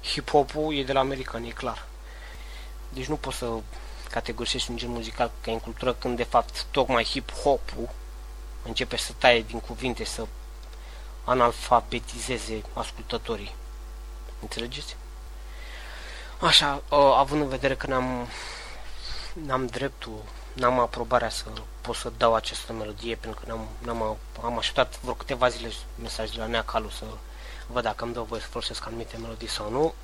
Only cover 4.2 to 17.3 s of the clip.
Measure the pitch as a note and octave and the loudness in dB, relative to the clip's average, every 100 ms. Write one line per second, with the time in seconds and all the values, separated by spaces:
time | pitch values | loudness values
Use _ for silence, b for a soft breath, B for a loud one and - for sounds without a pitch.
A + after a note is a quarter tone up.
4.2 | - A2+ A#2+ B2+ - A#2+ A#2+ A#2+ A2+ - | -4 -2 -2 0 -2 -4 -4 -4 -4 0
5.2 | A#2 - - A2+ A#2 A2+ B2+ A#2+ B2+ A#2+ | 0 0 -4 -2 -4 -2 0 0 -2 0
6.2 | A#2+ - - - - - B2+ B2 A2+ C#3 | 4 4 4 -4 0 2 6 6 4 0
7.2 | - - D3 C3 - - - - - - | -4 0 4 4 2 -4 -6 -6 -10 -10
8.2 | - - - - A#2+ A2+ B2 A#2+ - - | -10 -10 -10 -8 -6 -2 -2 -2 -4 6
9.2 | C3 A#2+ A2 A2+ - A#2 B2+ A#2 A2 - | 8 8 4 -6 -6 -4 -2 -2 -4 -4
10.2 | A2 - - - - B B B B B | -6 -8 -12 -12 -12 B B B B B
11.2 | - B2+ A#2+ - - A#2+ - B2 A#2 A#2+ | 2 8 8 6 6 6 6 -4 -4 -6
12.2 | A#2 B2 - A2 G2+ - A2 - - A#2 | -2 -2 -2 -4 -4 -6 -6 -6 -4 -4
13.2 | - A2 G2+ - - - - - - - | -2 -4 -4 -8 -10 -10 -10 -10 -10 -10
14.2 | - - G#2+ - A#2+ C3+ - - - - | -10 -10 -6 -4 -4 -6 -8 -10 -12 -12
15.2 | - - B B B B B B B B | -12 -12 B B B B B B B B
16.2 | B B F3 D3+ D3 C#3 - D3 C#3+ B2+ | B B 8 8 8 0 4 8 10 10
17.2 | C#3 | 8